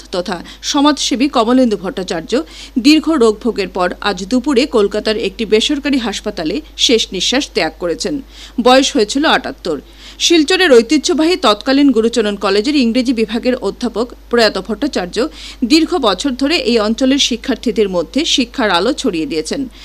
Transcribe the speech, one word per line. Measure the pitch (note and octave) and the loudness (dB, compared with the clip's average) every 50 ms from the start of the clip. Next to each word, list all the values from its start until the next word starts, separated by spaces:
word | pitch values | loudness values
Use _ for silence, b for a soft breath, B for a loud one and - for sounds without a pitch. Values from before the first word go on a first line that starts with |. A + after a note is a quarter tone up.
| - - - | -6 -8 -6
তথা | F#3 F3+ G#3+ F#3 E3+ F3+ B B B B | -6 -4 -6 -6 -10 -10 B B B B
সমাজসেবী | - - D4 C#4 D4 D4 D4 - - D4 G#3+ C4+ D4 - | -4 0 2 2 2 2 0 -2 -2 -2 0 0 0 2
কমলেন্দু | C4 A3+ A3+ B3+ C4 B3+ A#3 G#3 | 2 2 4 4 4 4 2 2
ভট্টাচার্য | F3+ E3+ F#3 - G3 F#3 - G3 E3 D#3+ - G#3+ C4+ E4 B B B B B B C4 G#3 | -2 -4 -6 -8 -6 -6 -6 -6 -6 -4 -2 -2 -2 -2 B B B B B B 0 4
দীর্ঘ | C#4+ D#4 D#4 - D4+ | 4 4 4 4 2
রোগভোগের | E4 D4 A#3 A3 G#3 G#3 - A#3+ G3 F#3+ F#3+ F3+ - | 2 2 4 2 2 0 -2 -4 -4 -4 -4 -6 -2
পর | G3 F3+ F3+ F3+ - | -2 -2 -2 -2 -4
আজ | - G#3 G#3 F3+ G3 F#3+ | -4 -4 -4 -4 -4 -2
দুপুরে | B3+ B3+ A#3+ D4 C#4+ A3+ C#4+ | -2 -2 0 0 2 2 2
কলকাতার | D#4+ - A3 G3+ G3+ G#3 G#3 G#3 A3 G#3+ A3 - | 2 2 2 0 0 0 -2 -2 -2 -2 -2 -4
একটি | G3 F#3+ - A3+ F3+ G#3+ | -6 -4 -6 -2 2 2
বেসরকারি | A3 A3+ - D4 C#4 C#4 C#4+ C4 C4+ | 2 2 2 -2 -2 -2 -2 -2 -2
হাসপাতালে | A3 G#3+ G3+ - - G#3+ G#3 - E3 D3+ F#3+ D4 - B B | -2 -4 -6 -8 -8 -8 -8 -6 -6 -4 -6 -6 -8 B B
শেষ | B - - A#3+ A3 - - G3+ | B 0 2 2 2 0 -2 -6
নিঃশ্বাস | F#3 - - A#3+ C4 - - - | -4 -2 -2 0 -2 -2 -2 -2
ত্যাগ | G#3+ E3+ D#3+ - - F#3 | -2 -2 -2 -4 -6 -6
করেছেন। | F3 D#3+ - - F#3+ D3+ C#3 - B B B B B B B A3 | -6 -4 -4 -4 -6 -6 -6 -8 B B B B B B B 4
বয়স | B3 B3+ C4 C#4 - - | 6 6 6 6 4 2
হয়েছিল | C4+ G#3+ - - C#4 D4+ D4+ A3 | 0 0 0 0 0 0 2 0
আটাত্তর। | F3+ - A#2+ - - - F3 D3+ C3 - B B B B B B B | 0 -2 -4 -10 -8 -6 -6 -6 -6 -8 B B B B B B B
শিলচরের | B - E4+ E4 D4 - F#4+ F4+ F#4 E4+ B3+ | B 2 4 4 4 2 2 2 4 6 6
ঐতিহ্যবাহী | A#3 A#3 - D#4 D4 - - F4 C4 D#4 E4 F#4 | 6 6 6 2 0 0 0 0 2 2 2 0
তৎকালীন | F4 - A3+ G#3 G#3+ - C#4 C4+ C#4 D4 C#4 B3 | 2 2 2 0 0 0 0 2 4 4 4 4
গুরুচরণ | A3 A3 A#3 A#3 B3 G#3+ G#3 G3+ | 4 2 2 2 0 0 0 -2
কলেজের | G3 A3 G3 G3 G#3 G#3 C#4 D4+ | -2 -2 0 0 0 2 2 2
ইংরেজি | D4 B3 A3+ A3 B3+ B3 B3 B3+ | 2 2 2 2 0 0 0 0
বিভাগের | A3+ A3 G#3+ A3 A#3 - B3+ B3 - - G3 | 0 -2 -2 -2 -2 -2 -2 -2 -2 -2 -6
অধ্যাপক | F#3+ - B3 A3+ G#3+ G3 A#3+ B3 - - - - | -6 -4 -6 -6 -4 -4 -4 -6 -8 -14 -8 -4
প্রয়াত | - A#3+ A3+ G3+ - F#3+ F#3 | -2 0 0 0 -2 -2 -6
ভট্টাচার্য | - G#3+ G#3 C#4 D4+ - A3 F3+ F3 F3 G3+ C4 D#4+ B B B B B B C4 | -8 -6 -4 -4 -4 -4 -4 -6 -4 -4 -4 -4 -4 B B B B B B -2
দীর্ঘ | G#3 C#4 E4 D#4+ - E4+ F4 C4 | 2 2 2 2 2 0 0 0
বছর | G#3 F#3 A3+ - C#4+ B3+ B3 | 0 0 0 -2 -4 -4 -2
ধরে | C4+ C#4+ E4+ D#4+ - - | -2 -2 0 0 0 0
এই | A#3+ A3+ G#3 | 0 2 2
অঞ্চলের | G#3+ A3+ - C4+ C4 C4+ C#4 - - | 0 0 0 0 2 2 2 0 -2
শিক্ষার্থীদের | A#3+ G#3+ - - A#3 G#3 - B3 F#3 A3+ G#3 F#3+ | -4 -4 -4 -4 -4 -4 -2 -2 0 0 0 0
মধ্যে | F3+ F3 D#3+ - - C4 E4 - - | 0 -2 -4 -2 -2 -4 -2 0 0
শিক্ষার | D4 A#3+ A#3 - - A#3 G#3 | -2 -2 -2 -2 -2 -2 0
আলো | F3+ E3+ F#3 A#3+ D4+ | 0 2 0 0 -2
ছড়িয়ে | - - B3+ F#3 D#3+ D#3 C#3+ | -2 -2 -4 -2 -2 -4 -4
দিয়েছেন। | E3 D#3 D#3 - G#3+ - C4 A#3+ B B B | -4 -4 -4 -4 -4 -6 -6 -8 B B B